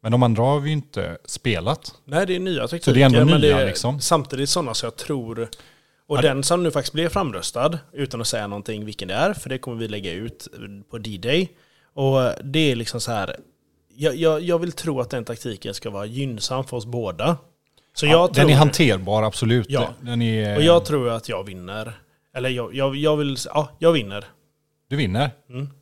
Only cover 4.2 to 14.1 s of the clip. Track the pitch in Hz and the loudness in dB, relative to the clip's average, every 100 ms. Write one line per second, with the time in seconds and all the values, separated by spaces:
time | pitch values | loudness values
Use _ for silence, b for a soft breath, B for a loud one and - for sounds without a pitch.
4.2 | 135 127 139 175 143 113 120 - - 143 | 0 -4 -2 -2 -2 -4 -6 -10 -6 -4
5.2 | 113 113 113 B B B B B _ 139 | -4 -8 -8 B B B B B _ 2
6.2 | 143 135 139 175 175 147 131 147 165 202 | 2 2 0 2 2 0 -4 -2 -2 -2
7.2 | 175 95 92 - 139 170 - - 139 120 | -2 -4 -6 -2 -2 -2 -10 -8 -6 -4
8.2 | 113 117 104 101 101 107 107 104 95 98 | -4 -4 -4 -8 -8 -8 -8 -10 -6 -2
9.2 | 170 208 - 131 131 117 113 107 95 85 | -2 -2 -8 -10 -8 -8 -8 -8 -8 -8
10.2 | 113 - - 104 110 101 101 117 107 101 | -10 -12 -20 -18 -16 -18 -16 -14 -12 -8
11.2 | 113 151 185 b b b b - 135 135 | 0 0 0 b b b b -2 2 4
12.2 | 123 - 143 147 156 120 113 120 117 113 | 2 -2 -4 0 0 0 -4 -6 -6 -4
13.2 | 95 - - _ _ _ _ 117 151 | -4 -8 -14 _ _ _ _ -4 -2